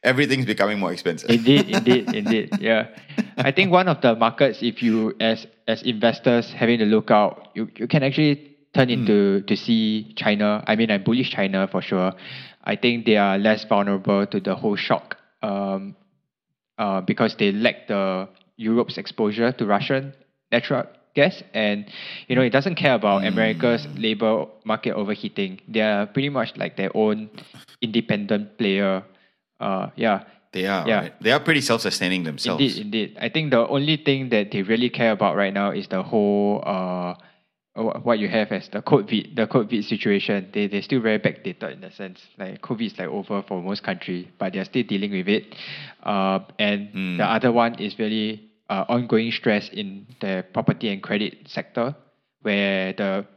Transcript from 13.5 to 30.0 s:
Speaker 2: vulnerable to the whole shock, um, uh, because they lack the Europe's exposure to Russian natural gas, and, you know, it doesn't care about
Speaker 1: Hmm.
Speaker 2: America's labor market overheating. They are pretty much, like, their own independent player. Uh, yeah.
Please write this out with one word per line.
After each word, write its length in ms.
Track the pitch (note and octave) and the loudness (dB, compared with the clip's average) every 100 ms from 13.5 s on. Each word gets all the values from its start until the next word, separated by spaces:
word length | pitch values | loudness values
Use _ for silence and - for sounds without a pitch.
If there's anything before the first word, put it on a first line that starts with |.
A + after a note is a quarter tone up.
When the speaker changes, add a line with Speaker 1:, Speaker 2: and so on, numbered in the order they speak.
| G#2+ | 2
Speaker 2:
vulnerable 640 | - G2+ G2+ G2 F#2+ G2 G2+ | 2 0 2 -2 0 0 0
to 140 | G#2 | -2
the 140 | F#2+ | -4
whole 220 | F#2 A2 G2+ | -2 -2 -2
shock, 400 | - G2 - - _ _ | -2 -2 -4 -18 _ _
um, 540 | G#2+ G2 G2 G2 G2 - _ _ _ _ _ _ _ - | -6 -4 -4 -6 -8 -16 _ _ _ _ _ _ _ -6
uh, 220 | G#2+ F#2+ | -2 -2
because 340 | F#2 - A2+ - | -2 0 0 2
they 160 | G#2 | 0
lack 360 | G2+ A2+ - - | 2 0 0 -4
the 400 | G2+ G2 F#2 F#2+ _ _ - | -2 0 -2 -6 _ _ -8
Europe's 400 | A2 A#2 A#2 - | 0 0 0 -6
exposure 520 | G#2 - G#2+ G#2+ A#2 | -12 -2 -2 0 -2
to 140 | B2+ G#2+ | 0 0
Russian 460 | G2+ - C3+ C#3 - _ _ _ | 0 0 -4 -4 -16 _ _ _
natural 320 | A#2 - C3 - - _ | -2 0 -4 -4 -12 _
gas, 280 | - D3+ - - | 2 2 2 -8
and, 320 | A2+ G#2+ G#2 G#2 - - - - | 0 0 0 -6 -14 -14 -16 0
you 80 | B2+ | 2
know, 60 | |
it 80 | B2+ | 4
doesn't 260 | B2+ F#3 E3 | 4 2 2
care 180 | D3 | 2
about 280 | A#2+ G#2 G2 | 4 4 2
Speaker 1:
Hmm. 60 | G2 | 2
Speaker 2:
America's 600 | F#2+ A2 E2+ B2 A#2 - C#2+ | 2 2 2 2 0 -2 -4
labor 500 | A2 G#2+ A2 A2 - - | -2 0 2 0 -2 -10
market 280 | G#2+ A2 B2 | -6 -4 -2
overheating. 680 | G#2 G#2 G#2 G#2 - G2 F#2+ - | -4 -4 -4 -6 -6 -6 -8 -6
They 140 | A2 | 0
are 260 | G#2+ G#2 G#2 | 2 0 0
pretty 220 | C3+ C#3 | -2 -2
much, 260 | C#3 A#2 - | -2 -4 -4
like, 200 | G2 - | -8 -4
their 180 | - - | -4 2
own 340 | G#2+ G#2+ G#2+ - - - - _ | 2 0 -6 -16 -20 -20 -20 _
independent 760 | A#2 A2+ A2+ G#2 G2+ G#2+ G#2 - | -2 -2 0 -2 0 -2 -4 -4
player. 440 | G#2+ G2 G2+ F#2+ - _ _ _ _ _ | 0 2 0 -2 -6 _ _ _ _ _
Uh, 300 | A2 F#2+ G2 | -4 -4 -6
yeah. 280 | - | -2